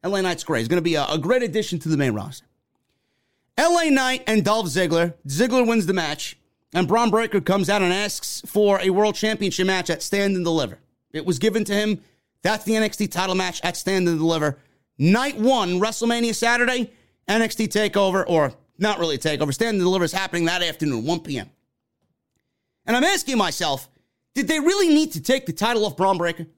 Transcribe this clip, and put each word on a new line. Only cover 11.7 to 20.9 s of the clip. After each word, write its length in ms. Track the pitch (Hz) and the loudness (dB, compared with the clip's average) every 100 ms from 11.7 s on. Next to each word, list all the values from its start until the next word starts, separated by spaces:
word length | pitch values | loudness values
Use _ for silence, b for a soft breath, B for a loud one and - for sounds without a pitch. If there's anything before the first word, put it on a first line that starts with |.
him. 260 | 202 214 202 b b b _ | 0 0 -4 b b b _
That's 220 | 185 214 | -2 -2
the 100 | - | 0
N 80 | 220 | 0
X 140 | 214 - | 0 -2
T 100 | 208 | -4
title 300 | - 190 185 | -2 -2 -2
match 240 | 185 175 | -2 -4
at 140 | 185 - | -6 -6
Stand 320 | 185 190 175 | -2 0 2
and 100 | 165 | 2
Deliver. 400 | 160 165 151 139 b b b - | 0 0 -2 -4 b b b 0
Night 400 | 156 214 277 269 | 4 4 2 0
one, 400 | 226 254 180 180 | 2 2 2 0
WrestleMania 560 | 214 220 233 233 233 | -2 0 -2 0 0
Saturday, 560 | 220 233 240 240 254 214 b b b - | 0 0 2 2 0 -4 b b b -2
N 140 | 214 | 0
X 120 | 220 | 0
T 140 | - 214 | -2 -2
TakeOver, 560 | 208 208 202 196 190 - | 0 0 2 2 0 2
or 260 | 165 139 - _ - | 2 2 -4 _ -4
not 220 | 208 196 | -2 0
really 200 | 165 139 | -2 -2
TakeOver. 360 | 156 147 147 | -2 0 -2
Stand 220 | 135 226 208 | 0 0 2
and 40 | |
Deliver 240 | 180 185 | 2 2
is 80 | 170 | 0
happening 340 | 190 190 170 165 | -2 -4 -2 0
that 180 | 180 | 0
afternoon, 400 | 170 - 151 | -4 -2 -2